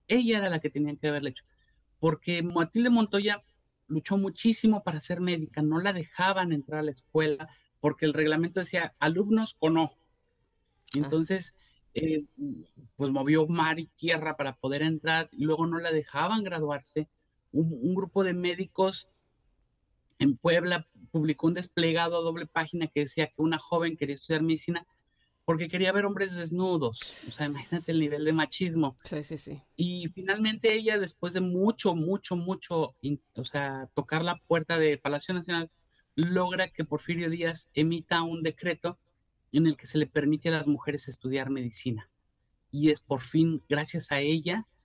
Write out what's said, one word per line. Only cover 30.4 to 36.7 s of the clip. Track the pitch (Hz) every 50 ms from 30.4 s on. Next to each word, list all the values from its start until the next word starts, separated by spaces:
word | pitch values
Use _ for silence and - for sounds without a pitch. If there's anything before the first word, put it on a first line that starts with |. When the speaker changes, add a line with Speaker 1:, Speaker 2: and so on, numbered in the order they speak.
| 220 220 220 214 - 226 220
Speaker 1:
ella, | 226 220 220 214 208
después | 196 165 - _ - 175 175
de | 185
mucho, | 185 180 175 180 190 214 226 - - 208 175
mucho, | 170 156 170 196 196 - - 185 175
mucho, | 170 180 190 185 - - 175 165 156 131 - _
in-, | - 139 147 139 _ _ _
o | - 127
sea, | - - 147 139 139 135 135 131 131 _
tocar | - 139 - 156 160 170
la | 175 175 170
puerta | _ - 165 165 156 - 170 165
de | 160 151 147 139
Palacio | - 143 143 147 - - 185
Nacional, | 180 165 - 175 170 165 165 _ _ _ _ _ _ _ _ _
logra | - 160 175 180 185 185 180 180 175 185
que | 185